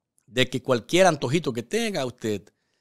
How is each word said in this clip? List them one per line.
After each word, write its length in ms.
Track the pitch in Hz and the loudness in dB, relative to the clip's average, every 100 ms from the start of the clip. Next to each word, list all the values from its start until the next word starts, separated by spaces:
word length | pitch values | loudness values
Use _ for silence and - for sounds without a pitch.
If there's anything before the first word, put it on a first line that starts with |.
| _ _ _ | _ _ _
de 240 | 107 127 | -2 0
que 140 | 127 | -2
cualquier 420 | - 123 - 170 185 | 0 -2 2 4 4
antojito 480 | 156 - 156 151 | 4 0 -2 -2
que 100 | 117 | -6
tenga 420 | 110 214 233 185 131 | -4 -4 -2 -4 -6
usted 360 | - 110 104 87 _ _ _ | -6 -4 -4 -8 _ _ _